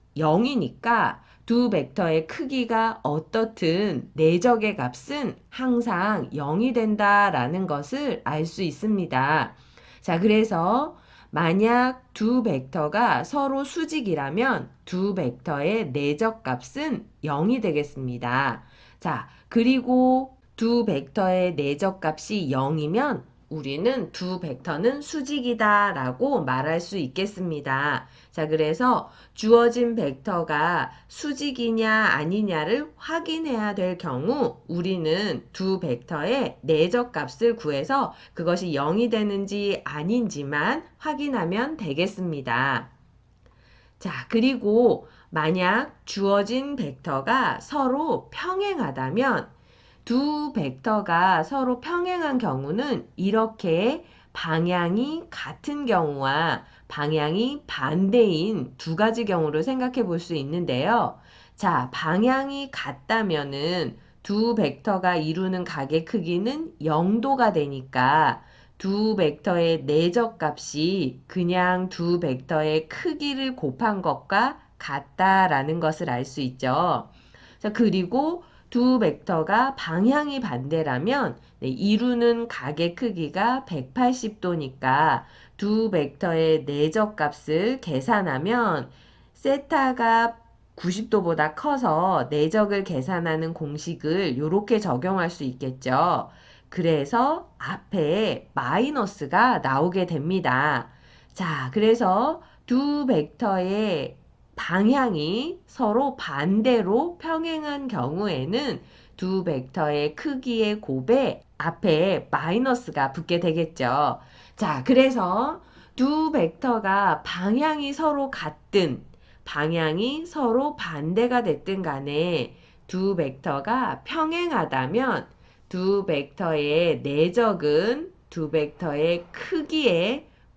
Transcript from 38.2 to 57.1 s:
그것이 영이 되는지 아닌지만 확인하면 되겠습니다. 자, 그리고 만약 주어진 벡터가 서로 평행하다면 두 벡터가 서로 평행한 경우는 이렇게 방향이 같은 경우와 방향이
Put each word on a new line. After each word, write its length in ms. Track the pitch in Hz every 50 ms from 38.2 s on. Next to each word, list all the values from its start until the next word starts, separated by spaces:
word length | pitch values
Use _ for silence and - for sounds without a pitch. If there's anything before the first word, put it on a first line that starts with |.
| - - -
그것이 380 | - 170 165 170 180 185 175 151
영이 380 | 139 139 151 170 208 240 240
되는지 720 | 220 220 214 208 202 196 196 196 202 208 202 202 196 - -
아닌지만 1000 | - 143 151 151 175 220 247 233 196 156 143 143 139 147 147 156 196 262 320 330 - _ -
확인하면 800 | - 311 302 262 294 285 269 220 170 165 185 214 247 285 320
되겠습니다. 1120 | 311 214 156 139 147 175 208 214 - 185 175 160 139 127 131 117 120 131 139 131 113 - - - _ _ _ _ _ _ _ _ _ _ - _ _ _ _ _ _ _ _ _ _
자, 100 | - 190 151 127 123 -
그리고 800 | - 226 226 262 269 - - 208 208 226 247 226 165 - - - - - - _
만약 640 | - 160 151 160 175 185 180 180 196 233 277 302 - _ -
주어진 720 | - - 202 196 196 196 202 202 202 233 254 269 285 285
벡터가 840 | 254 202 143 127 - - 175 143 170 - - 233 269 247 175 127 -
서로 680 | - - 285 294 269 254 254 285 311 320 202 139 - - -
평행하다면 1200 | - - 349 370 381 403 403 381 330 226 143 131 143 131 131 151 220 269 269 226 151 - - - - _ _ _ _ _ _ _ _ - -
두 460 | 233 254 277 294 302 302 302 294 254
벡터가 880 | 226 156 139 127 - - 226 214 214 208 208 170 170 170 190 185 160 156
서로 380 | - 277 277 262 247 247 247
평행한 580 | - - 349 349 349 359 359 349 330 302 269 247
경우는 680 | 233 180 135 131 135 139 165 214 277 294 240 170 - - -
이렇게 880 | - 180 196 208 220 220 220 220 - - 185 160 170 196 233 294 339 - - - - - - -
방향이 920 | - - 165 160 160 165 175 180 180 175 170 180 214 254 285 311 330 - -
같은 560 | - - - 135 - - - - 294 294 285
경우와 800 | 247 214 180 165 151 143 139 135 135 139 151 165 165 135 - - - - - - -
방향이 760 | - 156 147 147